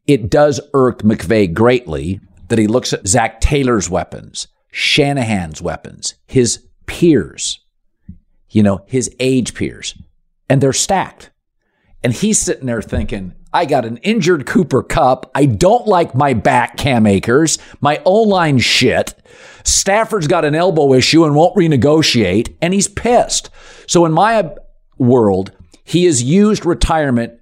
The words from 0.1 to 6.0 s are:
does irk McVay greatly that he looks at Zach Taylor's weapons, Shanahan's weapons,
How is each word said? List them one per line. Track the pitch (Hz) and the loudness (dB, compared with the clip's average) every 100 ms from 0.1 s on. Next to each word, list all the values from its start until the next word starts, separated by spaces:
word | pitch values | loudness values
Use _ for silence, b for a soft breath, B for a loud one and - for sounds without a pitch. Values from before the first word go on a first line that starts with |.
| 139 104 | 0 0
does | 151 147 127 - 139 | 2 2 0 -4 0
irk | 127 110 | 0 0
McVay | 107 107 82 110 98 | -2 -2 0 0 2
greatly | 82 113 127 - 76 71 98 - _ - | 2 2 2 -2 -6 -6 -8 -12 _ -4
that | 113 | 0
he | 107 | 0
looks | 120 - | 0 -2
at | - 98 | -6 -2
Zach | 123 113 - | 0 -2 -2
Taylor's | - 151 131 117 87 | -2 0 0 0 -2
weapons, | 87 - - 53 - - _ _ | -4 -6 -12 -16 -16 -16 _ _
Shanahan's | - - - 143 143 113 107 85 76 | -8 -2 0 0 -2 -2 -4 -6 -10
weapons, | 82 76 - - | -10 -10 -12 -14